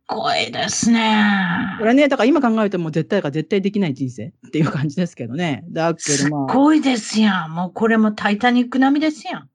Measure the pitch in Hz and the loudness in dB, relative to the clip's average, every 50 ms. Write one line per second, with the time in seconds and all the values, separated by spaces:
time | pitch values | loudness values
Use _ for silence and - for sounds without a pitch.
0 | _ - - 220 - - - 80 - - 247 233 226 208 - - - 226 233 226 | _ -10 -8 -4 -2 -2 0 0 -2 -2 -4 -6 -6 -4 -2 0 2 2 2 2
1 | 220 220 214 214 208 208 202 196 185 175 175 185 - 196 - - 214 220 247 277 | 2 2 2 2 2 2 2 0 0 -2 -2 -2 -4 -4 -4 -2 2 4 4 4
2 | 302 277 277 - 208 262 330 311 - 233 220 220 214 202 202 180 165 156 156 165 | 4 4 2 2 2 2 2 2 2 2 2 0 0 0 -2 -2 -4 -2 -2 -4
3 | 156 - 208 196 156 147 135 156 156 - 220 196 185 196 208 202 196 156 - - | -2 0 -2 -2 -2 -2 -4 -4 -4 -2 -2 -2 0 0 -2 0 -2 -2 -2 -4
4 | 139 127 120 - 107 165 - _ _ - - 151 160 139 - 143 143 151 - 180 | -6 -8 -8 -10 -12 -14 -14 _ _ -6 -2 0 0 0 0 -2 -4 -2 -2 -2
5 | 180 170 - - 123 113 123 165 180 165 135 - - 175 - 160 160 170 160 - | -4 -4 -4 -10 -10 -8 -6 -4 -4 -4 -4 -6 -8 -8 -4 -2 0 0 -2 -2
6 | - 151 147 135 139 147 151 143 139 135 - 262 277 302 311 302 247 269 254 220 | -2 -2 0 0 0 0 -2 -2 -2 0 2 4 4 6 4 4 2 0 0 -2
7 | 208 - 214 214 214 208 190 180 165 160 160 170 185 175 - - 220 226 226 220 | -4 -2 0 2 2 2 2 0 -4 -6 -6 -6 -6 -6 -4 0 0 2 2 2
8 | 214 214 214 - - 202 208 208 240 247 240 247 240 247 262 254 269 269 285 302 | 2 0 0 -2 -2 -2 0 2 2 2 2 2 0 0 0 2 2 2 2 2
9 | 311 311 302 - - 370 311 - - - | 0 -2 -4 -4 -10 -12 -12 -12 -14 -18